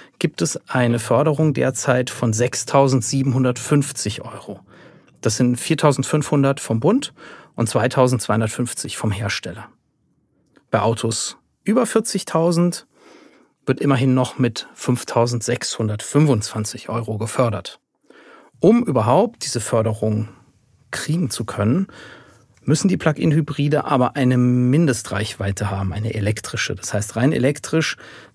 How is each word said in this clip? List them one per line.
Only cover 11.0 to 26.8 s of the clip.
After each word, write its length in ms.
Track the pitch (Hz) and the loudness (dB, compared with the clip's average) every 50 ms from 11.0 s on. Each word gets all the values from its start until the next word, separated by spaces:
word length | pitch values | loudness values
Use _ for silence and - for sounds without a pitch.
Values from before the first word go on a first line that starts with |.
| - 113 110 - - - - - _ _ _ _ - | -2 -4 -4 -4 -6 -8 -10 -14 _ _ _ _ -2
über 220 | 190 220 254 226 | 0 2 2 2
vierzigtausend 1000 | - - 226 220 - - 190 - - - 160 165 175 165 170 175 175 - - - _ _ _ - - - - - - _ _ _ _ _ _ _ | 2 0 0 0 -2 -4 -6 -4 -2 0 0 2 2 2 2 2 0 0 -4 -10 _ _ _ -20 -20 -20 -20 -20 -20 _ _ _ _ _ _ _
wird 140 | - 123 - | -4 -2 0
immerhin 340 | 147 143 135 113 135 131 127 | 2 2 2 4 4 4 4
noch 240 | 131 123 - - - | 4 2 0 0 -2
mit 300 | 127 117 - - - - - | -2 -2 -2 -6 -12 -14 -14
fünftausendsechshundertfünfundzwanzig 2250 | - - - 123 - - - - 117 120 120 120 113 - - 98 - - - - - 110 107 104 104 - - - 147 156 147 120 107 - - - 110 107 - - - - - | -6 -2 -2 -2 -2 -2 -2 0 0 2 2 0 -2 -2 -4 -4 -4 -4 -6 -4 -4 -2 -2 -4 -4 -6 0 2 4 4 4 4 2 0 -4 -4 -6 -6 -6 -8 -10 -8 -6
Euro 300 | 113 117 113 113 113 101 | -6 -4 -4 -4 -4 -4
gefördert. 600 | 113 110 - - 123 113 104 - - - - - _ _ _ _ _ _ _ - - - - - - _ _ _ | -6 -2 0 0 0 0 0 -4 -8 -12 -16 -18 _ _ _ _ _ _ _ -20 -20 -20 -20 -20 -20 _ _ _
Um 240 | - 190 233 240 - | 4 6 6 6 4
überhaupt 600 | - 131 117 107 117 135 180 233 233 - - - | 2 0 2 2 4 4 4 4 2 -2 -6 -8
diese 140 | - - 117 | -6 -6 -6
Förderung 720 | - - 123 113 107 110 107 - 110 110 107 110 107 - - - _ _ _ _ _ _ _ _ _ _ | -2 0 0 2 2 0 0 -2 -2 0 0 -2 -2 -6 -10 -18 _ _ _ _ _ _ _ _ _ _
kriegen 380 | - - - - 160 175 160 110 | -10 -6 -4 -2 -2 -2 -2 -2
zu 140 | - - 101 | -4 -6 -8
können, 440 | - - - 101 110 143 190 196 - - - - - - - - - - _ _ _ _ _ | -6 -4 0 2 2 2 2 0 -2 -8 -14 -20 -20 -20 -20 -20 -20 -20 _ _ _ _ _
müssen 260 | - 135 160 - - 185 | -2 0 2 2 2 2
die 100 | 185 151 | 0 2
Plug-in-Hybride 880 | - 156 147 - - 165 147 160 151 156 143 - 143 147 151 147 - | 0 0 0 2 2 2 4 2 2 0 -2 -2 0 0 0 0 0
aber 300 | - 143 123 127 117 - | 0 2 2 2 2 2
eine 200 | 143 127 127 131 | 2 2 4 4
Mindestreichweite 1300 | 123 123 123 123 123 123 123 139 160 170 139 113 - - - 107 101 110 - - - 98 101 92 - 104 98 | 4 4 4 4 2 4 4 4 4 4 2 2 0 -4 -6 -4 -4 -4 -4 -6 -4 -4 -4 -2 -2 -4 -4
haben, 240 | 98 98 98 92 - | -2 -2 -4 -4 -4
eine 180 | 104 110 107 - | -4 -4 -4 -4
elektrische. 600 | 110 101 107 107 - - - - - - - 92 | -2 -2 -2 -2 -4 -6 -8 -6 -6 -4 -4 -6
Das 180 | - | -6